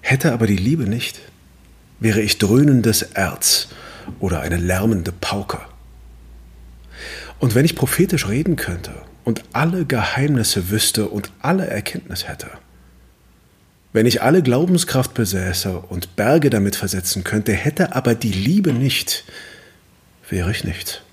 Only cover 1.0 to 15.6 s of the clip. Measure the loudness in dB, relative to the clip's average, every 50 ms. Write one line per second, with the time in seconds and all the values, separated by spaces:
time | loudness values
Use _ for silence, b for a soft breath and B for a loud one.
1 | -4 -8 -10 -14 -20 -20 -20 _ -20 -20 -20 -20 -20 -20 -20 -20 _ _ -16 -2
2 | 0 2 2 2 2 0 0 0 2 4 6 6 6 6 6 6 4 4 2 2
3 | -2 -4 -4 -2 -2 -2 -4 -2 0 0 0 0 -2 B B B B B B B
4 | B B B B -4 -2 -2 -2 -2 -2 -2 -2 0 0 0 2 2 2 2 2
5 | 0 -4 -6 -6 -6 -6 -4 -6 -6 -6 -10 -10 -10 -16 -20 -20 -20 -20 -20 -20
6 | -20 -20 -20 -20 -20 -20 -20 -20 -20 -20 -20 -20 -20 -20 -20 -20 -20 B B B
7 | B B B B B B B B 0 2 4 4 4 4 2 0 -2 -2 2 2
8 | 2 2 2 -2 -2 0 -2 -2 0 0 0 -2 -2 -6 -6 -8 -8 -12 -14 -16
9 | -18 -20 -20 -10 -4 -4 -4 -4 -6 -8 -2 0 0 0 0 -2 -2 -2 0 -2
10 | -2 -2 0 0 0 2 2 2 2 0 0 -2 -2 0 0 0 0 0 0 0
11 | -2 -2 -2 -6 -8 -8 -14 -8 -4 -2 0 0 0 -2 -4 -6 -6 -6 -8 -10
12 | -10 -10 -10 -10 -8 -10 -10 -12 -14 -16 -16 -20 _ _ -20 -20 -20 -20 _ -20
13 | -20 _ _ _ _ _ _ _ _ _ _ _ _ _ _ _ _ _ _ 2
14 | 4 4 2 4 4 4 4 4 4 4 4 4 4 4 4 2 2 2 0 0
15 | 0 0 0 -2 -2 0 0 -2 -2 -2 -2 -2